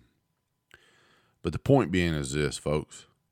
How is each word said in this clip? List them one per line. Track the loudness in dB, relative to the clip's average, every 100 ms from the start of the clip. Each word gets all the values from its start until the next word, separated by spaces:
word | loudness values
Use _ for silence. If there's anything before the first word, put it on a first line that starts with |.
| _ _ _ _ _ _ _ -20 _ _ _ _ _ _
But | -8
the | -2
point | 4 4 4
being | 0 0
is | 0 -2
this, | -2 -2 -2
folks. | -4 -4 -4 -14 -20 _ _